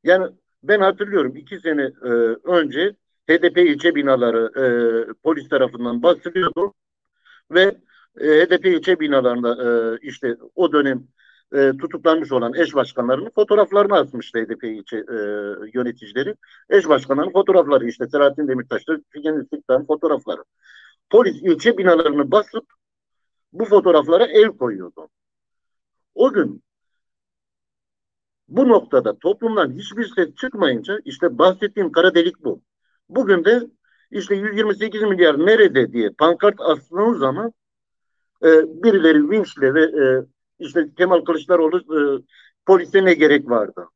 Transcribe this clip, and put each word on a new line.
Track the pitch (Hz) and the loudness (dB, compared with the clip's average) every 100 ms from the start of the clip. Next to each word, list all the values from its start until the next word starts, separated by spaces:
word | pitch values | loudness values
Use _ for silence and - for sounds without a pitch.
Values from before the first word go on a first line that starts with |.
Yani | 156 185 185 _ _ _ | 2 0 0 _ _ _
ben | 139 208 | -2 0
hatırlıyorum | 190 190 208 202 131 131 | 0 -2 -4 -4 -4 -8
iki | 143 190 | -18 -10
sene, | 165 147 135 131 | -6 -4 -6 _
e, | 123 120 117 113 | -4 -2 0 -2
önce | - 175 147 123 190 208 _ _ - | -2 -2 -2 -4 -6 -6 _ _ -2
H | 165 | 2
D | 170 | 2
P | 165 175 | 2 0
ilçe | 143 175 147 | 2 -2 -2
binaları, | 139 131 120 113 113 - | 0 0 0 0 -4 -2
e, | 131 120 117 113 110 | -2 0 0 -2 -6
polis | 113 156 156 131 | -6 -4 -4 -4
tarafından | 139 123 120 120 120 | -2 -2 -4 -6 0
basılıyordu | 165 175 180 175 175 - 202 _ _ _ _ _ _ _ _ | 0 0 -4 -4 -4 -4 -8 _ _ _ _ _ _ _ _
ve, | 170 190 - _ _ _ - | 2 2 0 _ _ _ -6
e, | 151 156 | 2 4
H | 170 | 4
D | 175 | 2
P | 190 | 2
ilçe | 165 185 175 | 0 0 -2
binalarında, | 151 139 123 120 120 120 | 0 0 0 -2 -4 -2
e, | 120 117 113 113 | -2 -2 -2 -6
işte | 143 - 123 120 - - | -12 -8 -8 -8 -12 -2
o | 170 | 0
dönem, | 147 139 127 131 _ _ _ _ | 0 -2 -4 -10 _ _ _ _
e, | 143 139 135 | 0 0 0
tutuklanmış | 160 147 170 160 135 | -10 -4 -2 -2 -2
olan | 131 117 | -4 -4
eş | 170 160 143 | -2 -2 -2
başkanlarının | 123 - 120 131 202 | -4 -4 -2 -4 -4
fotoğraflarını | - 208 208 196 202 202 | -2 0 2 2 2 2
asmıştı | 190 131 120 - 117 | 0 -2 -8 -8 -8
H | 110 | -6
D | 113 | -8
P | 117 | -10
ilçe, | 110 95 113 | -12 -12 -12
e, | - 113 104 104 101 101 107 | -10 -8 -8 -8 -10 -12 -10
yöneticileri. | 123 123 120 104 110 165 214 _ _ _ | -6 -6 -8 -10 -8 -8 -10 _ _ _
Eş | 196 160 | 0 2
başkanların | 139 131 139 185 | 0 0 -4 0
fotoğrafları | 180 196 190 147 139 117 | 0 2 2 4 0 0
işte | - 123 | -8 -6
Selahattin | 147 143 139 143 | 0 0 0 -4
Demirtaş'ta | 131 131 175 - 156 _ | -4 -4 -8 -6 -8 _
Figen | 147 151 | -10 -6
Yüksekdağ'ın | 156 - 147 - 131 143 | -6 -8 -14 -2 -2 0
fotoğrafları. | 151 165 139 - 80 - _ _ - _ _ _ | -4 -2 -4 -6 -12 -12 _ _ -20 _ _ _
Polis | 214 214 151 | 2 2 -2
ilçe | 180 160 220 196 | -2 0 0 2
binalarını | 185 165 160 147 139 | 2 4 2 0 0
basıp | 202 208 226 _ _ _ _ _ _ _ _ _ | 0 0 -10 _ _ _ _ _ _ _ _ _
bu | 180 214 | -10 2
fotoğraflara | 202 175 160 147 175 240 | 2 4 2 4 2 4
el | 214 220 | 4 4
koyuyordu. | - 123 98 90 - 78 _ _ _ _ _ _ _ _ _ _ - | 0 -6 -6 -12 -18 -20 _ _ _ _ _ _ _ _ _ _ 0
O | 247 | 2
gün | 202 123 - _ _ _ _ _ _ _ _ _ _ _ _ _ _ _ _ _ _ _ | 2 -4 -6 _ _ _ _ _ _ _ _ _ _ _ _ _ _ _ _ _ _ _
bu | 208 262 | 0 4
noktada | 208 - 131 110 101 | 4 4 -2 0 -4
toplumdan | 165 202 226 214 143 | -4 -2 -2 -2 -4
hiçbir | 127 - - 214 - | -6 -14 -10 -6 -4
ses | 160 - | -4 -4
çıkmayınca | 262 214 165 120 170 208 - | -10 -4 -2 -2 -6 -10 -10
işte | - 131 123 | -4 -4 2
bahsettiğim | 180 190 208 208 175 | 0 2 -6 -4 -4
kara | 165 180 165 | 2 2 2
delik | 170 - | -2 -4
bu. | 135 90 _ _ _ _ _ | -10 -10 _ _ _ _ _
Bugün | 180 202 185 170 | -4 0 0 2
de | 240 233 _ _ _ _ | 0 -2 _ _ _ _
işte | 202 196 196 | -12 -6 -4
yüz | 214 208 | -4 -4
yirmi | 214 202 | -4 -4
sekiz | 220 214 | -6 -4
milyar | 214 190 170 143 180 | -4 2 2 4 2
nerede | 220 196 135 113 | 4 4 4 -2
diye | 117 104 | -2 -4
pankart | - 160 170 208 208 | 0 0 2 0 0
astığın | 170 151 _ 175 220 | -4 -4 _ -2 -2
zaman, | 202 135 151 226 _ _ _ _ _ _ _ _ _ | 0 -4 -4 -10 _ _ _ _ _ _ _ _ _
e, | 160 160 160 - | 4 6 4 0
birileri | 233 196 160 151 147 | 2 4 4 4 2
vinçle | 214 190 - 135 | 0 -4 -2 0
ve, | 147 | 2
e, | 160 160 135 131 - _ _ _ | 0 2 0 0 -4 _ _ _
işte | 143 160 151 - | -6 -4 -4 -2
Kemal | 185 175 170 | 0 0 0
Kılıçdaroğlu, | 160 151 175 160 180 | -6 0 0 0 -2
e, | 151 156 143 135 _ _ _ _ - | -4 -2 -2 -4 _ _ _ _ 2
polise | 190 165 196 185 | 2 4 2 2
ne | |
gerek | 160 151 147 120 | 4 4 2 0
vardı? | 120 104 - 87 | -2 -2 -10 -20